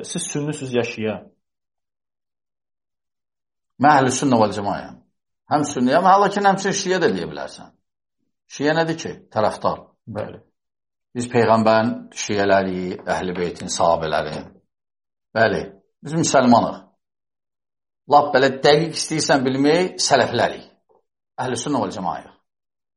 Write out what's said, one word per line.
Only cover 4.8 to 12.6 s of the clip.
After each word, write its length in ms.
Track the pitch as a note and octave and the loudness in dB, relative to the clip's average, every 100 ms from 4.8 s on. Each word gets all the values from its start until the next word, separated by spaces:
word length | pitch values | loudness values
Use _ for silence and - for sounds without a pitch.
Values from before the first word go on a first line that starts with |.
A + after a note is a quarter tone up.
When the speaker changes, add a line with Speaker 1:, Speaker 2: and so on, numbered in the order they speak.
| C#2 - _ _ _ _ - | -10 -18 _ _ _ _ -4
Speaker 2:
Həm 140 | C#3+ | -2
sünniyəm, 420 | C#3+ C3+ B2 D#3 F#3 | -2 -2 2 4 4
hələ 240 | G3 G3+ | 4 4
ki, 100 | G3+ | 2
həmçinin 360 | G3+ F#3+ G3+ - | 2 2 -2 -4
şiə 200 | F#3 F#3 | -2 0
də 100 | D3+ | 0
deyə 160 | F#2 D#2+ | 0 -6
bilərsən. 440 | C#2+ C2+ - - _ _ _ _ _ _ _ _ | -10 -12 -14 -20 _ _ _ _ _ _ _ _
Şiə 240 | - C#3+ | -4 0
nədir 240 | E3 D#3+ D#3+ | 0 -2 -4
ki? 140 | F#2+ - _ | -10 -14 _
Tərəfdar. 560 | A#2 G#2 - F#2+ D#2 - _ | -2 -2 0 -4 -4 -10 _
Speaker 1:
Bəli. 360 | - G#2 F2+ F2+ _ _ _ _ _ _ _ | -14 -12 -12 -14 _ _ _ _ _ _ _
Speaker 2:
Biz 140 | A#2+ A#2+ | -10 -2
Peyğəmbərin 600 | A#2+ A2+ A2+ A2 A2 A#2 A#2+ - | 2 4 4 4 2 2 -4 -12
şiələri, 720 | - - G2+ G2+ G2 | -12 -4 -2 2 2